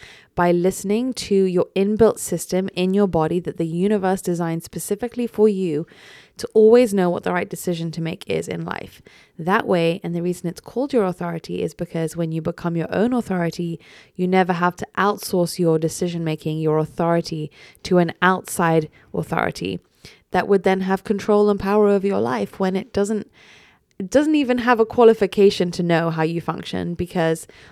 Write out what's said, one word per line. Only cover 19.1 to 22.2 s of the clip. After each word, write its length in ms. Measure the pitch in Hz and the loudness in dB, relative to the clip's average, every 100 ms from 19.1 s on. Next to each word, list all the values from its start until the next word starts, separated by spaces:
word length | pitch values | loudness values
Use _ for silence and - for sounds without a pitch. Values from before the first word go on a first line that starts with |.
authority 680 | 180 156 - - - 131 175 - _ - - _ | -8 -4 -4 -4 -4 -8 -8 -12 _ -20 -20 _
that 160 | 185 180 | -2 2
would 160 | 196 | 2
then 160 | 190 190 | 2 0
have 240 | 190 190 | 0 -4
control 440 | - 202 - 208 208 | -2 -4 2 2 4
and 120 | 202 | 2
power 260 | 196 208 208 | 0 4 4
over 180 | 202 | 4
your 140 | 196 | 0
life 400 | 196 | -2